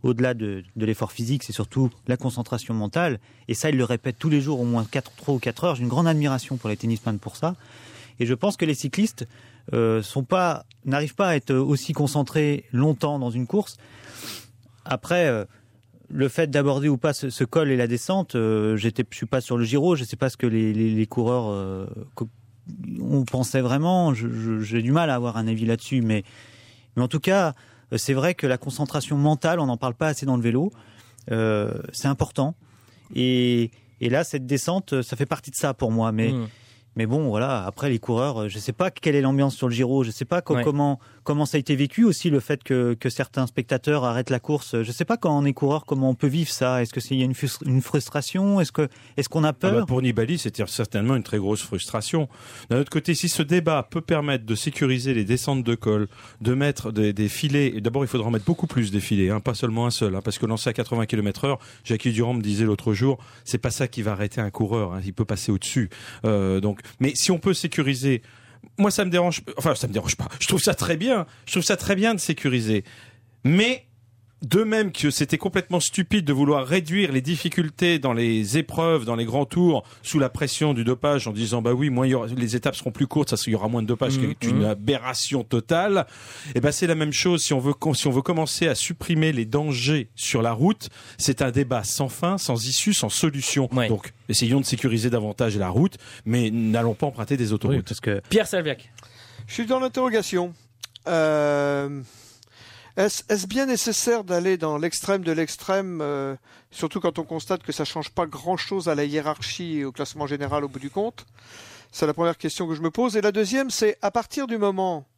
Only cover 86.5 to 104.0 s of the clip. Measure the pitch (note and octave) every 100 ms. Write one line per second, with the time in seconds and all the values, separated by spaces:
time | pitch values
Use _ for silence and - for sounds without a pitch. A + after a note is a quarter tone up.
86.5 | C3 C3+ C#3+ F3 D#3+ D3+ C3+ F#3 E3+ -
87.5 | C#3 C3 C#3+ D#3+ D#3 D3 B2+ B2 E3 D#3
88.5 | - E3 B2 - E3+ - D#3+ D#3+ C3+ A2
89.5 | C#3+ D3+ B2 B2 D3+ A2 - - A#2 A#2
90.5 | A2+ E3+ G#3+ - - - - - C3+ C3+
91.5 | A#2+ B2+ B2+ G2 - C3 - E3+ G3 -
92.5 | A#2 A#2 - - G3+ A2 - D#3+ C#3 -
93.5 | C#3+ C3 B2+ A2+ G#2+ - - - A2 A#2+
94.5 | C3+ C3 B2 C3 A2+ A#2+ A#2 G#2+ G2 A#2
95.5 | G#2 F#2 F#2+ F#3 - - - - A#2+ A2+
96.5 | A2+ A2 A2+ A#2 G#2 D3 B2 G#2 C#3 A2
97.5 | G#2+ - C3+ - - - G2+ - G#3+ G#3
98.5 | F#3+ D#3 C3+ - - - - - - -
99.5 | - A3+ C4 B3+ C4 B3+ A3 F#3 F3+ F3+
100.5 | E3 _ _ - - - E3 D#3 D3+ D3
101.5 | C#3+ C#3+ C#3+ C#3+ C#3+ B2 - - - -
102.5 | - - - - - G3+ - - G#3 F#3+
103.5 | A3+ C4+ A#3+ A#3+ G#3